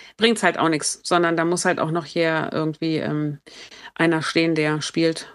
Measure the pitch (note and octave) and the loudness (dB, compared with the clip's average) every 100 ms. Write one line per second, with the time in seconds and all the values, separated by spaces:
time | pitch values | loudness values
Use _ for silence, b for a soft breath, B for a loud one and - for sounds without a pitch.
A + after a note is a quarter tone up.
0 | B - A3+ A3 F3+ - D#3+ D3+ - - | B 0 2 4 2 2 0 2 -2 -6
1 | - F3 E3+ E3 E3 F3 F3+ E3 D#3+ E3 | 0 2 2 2 0 0 0 0 -2 -2
2 | D3 E3+ E3 D#3+ - D#3+ D#3 D#3 E3 D#3 | -4 0 0 0 -2 -2 -4 -4 -4 -2
3 | - D3+ D3+ C#3+ - B B B B - | -2 -2 -4 -6 -14 B B B B 0
4 | E3 E3 - E3+ E3 D#3 D3+ D3+ - E3+ | 2 2 0 0 2 2 0 -2 -4 0
5 | E3 D#3+ - | 0 -2 -12